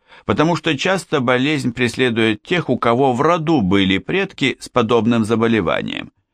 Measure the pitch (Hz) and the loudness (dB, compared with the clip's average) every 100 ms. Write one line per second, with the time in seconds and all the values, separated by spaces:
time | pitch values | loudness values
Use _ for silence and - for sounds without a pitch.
0 | _ - - 104 156 165 170 143 185 190 | _ -18 -4 0 2 0 -2 -2 -2 -2
1 | - 156 123 127 135 151 127 117 123 123 | -2 -2 0 0 0 -2 -4 -2 -4 0
2 | 127 117 110 107 - 180 143 123 120 117 | -2 2 0 0 -4 -4 -2 -2 0 2
3 | 139 120 156 175 156 160 92 101 95 95 | 2 2 0 0 0 0 2 2 2 0
4 | - 170 196 - 135 - - - 110 120 | -2 -4 -4 -2 -2 -2 -4 -2 2 2
5 | 113 117 107 113 113 113 82 55 53 - | 2 0 0 0 2 2 0 -2 -4 -10
6 | 50 _ _ | -12 _ _